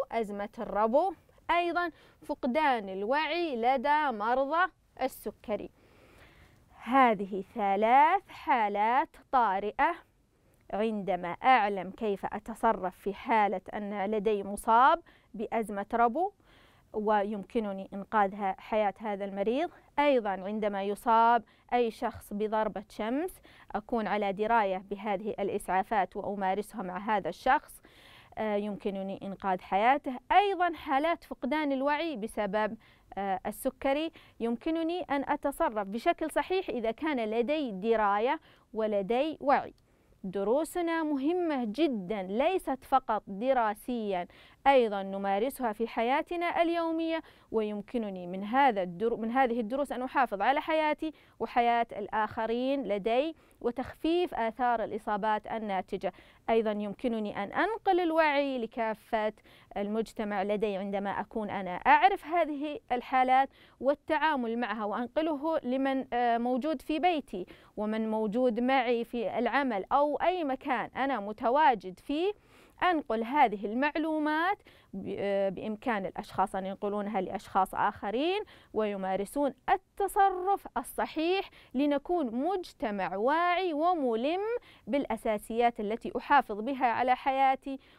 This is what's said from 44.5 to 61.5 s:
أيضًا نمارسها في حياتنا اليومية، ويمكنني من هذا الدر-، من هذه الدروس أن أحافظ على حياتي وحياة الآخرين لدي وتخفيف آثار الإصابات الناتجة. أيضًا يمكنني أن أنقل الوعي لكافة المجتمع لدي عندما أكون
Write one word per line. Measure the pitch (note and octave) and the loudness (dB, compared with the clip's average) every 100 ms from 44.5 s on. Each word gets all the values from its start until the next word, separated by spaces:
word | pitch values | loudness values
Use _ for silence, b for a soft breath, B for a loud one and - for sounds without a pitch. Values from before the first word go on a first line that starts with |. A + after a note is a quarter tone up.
| B C4+ | B 4
أيضًا | C#4 A3+ G3+ | 6 4 2
نمارسها | G3 G3 G3 G3 B3+ - B3 | -4 -4 -2 0 0 -2 -4
في | G#3 A3+ | -2 -4
حياتنا | - A#3 C#4 D#4+ F4 E4+ D4+ | -2 0 0 -2 -2 -2 0
اليومية، | E4 E4+ E4 D#4+ E4 D#4+ B B B | 2 0 0 -2 -2 -4 B B B
ويمكنني | A3 G#3+ G#3 G3+ B3 G#3+ F#3 F3 | -2 -2 -4 -6 -6 -4 -6 -8
من | F#3+ | -8
هذا | G#3 B3+ C#4 G3+ | 0 4 4 4
الدر-، | F3+ F3 A3 A#3 | -2 -2 -2 0
من | A3+ | 0
هذه | B3 C4+ A#3 | 2 2 2
الدروس | G#3 C4+ C#4+ | -2 -2 -2
أن | A#3+ | -4
أحافظ | B3+ D#4 A#3+ G3 | -2 0 0 2
على | G#3 C#4 | 0 2
حياتي | - D#4 D#4 D4+ D#4+ b b - | 0 0 0 0 -4 b b -8
وحياة | A#3 - A#3 A#3 A#3 | -2 2 2 2 0
الآخرين | - G3+ G#3+ G#3+ - A3 A#3 C4 C#4 | -4 -4 -2 -2 -2 -2 -2 0 -2
لدي | G#3 G3+ F#3+ A#3+ D#4 D#4+ b b | -2 -2 0 2 0 -4 b b
وتخفيف | A#3 A#3+ B3 - D#4 E4+ F4+ | -6 -4 -6 -4 0 2 0
آثار | - A3+ A3 B3 A#3 | -2 -4 0 0 0
الإصابات | G#3 G#3+ - G#3 A3 G#3+ - | -2 -6 -4 -2 0 -2 -4
الناتجة. | A3+ G#3+ F#3+ F#3 G3 F3+ B B B - | -6 -4 -4 -4 -4 -4 B B B 0
أيضًا | A3+ A3 | 2 2
يمكنني | G#3 G#3 G3 B3 A3+ G#3 - | 0 -4 -4 -2 -2 -4 -4
أن | G3+ | -4
أنقل | - F4 A4 - F4+ | 0 0 0 2 2
الوعي | F4 D#4+ D#4 C#4+ C#4+ C4 | 2 2 4 2 0 -2
لكافة | A3+ - A3 G#3+ - A3 G#3+ G#3+ B B B - | -4 -4 -4 -4 -4 -2 -2 -4 B B B -6
المجتمع | G3+ A3 A3 - G#3 G3+ | -4 -2 -4 -4 -4 -2
لدي | G3+ G#3 G#3+ G3 | -2 0 -2 -2
عندما | G3+ G3 G3+ | -4 -2 -2
أكون | - G3+ A#3 G#3+ | -4 -4 -6 -6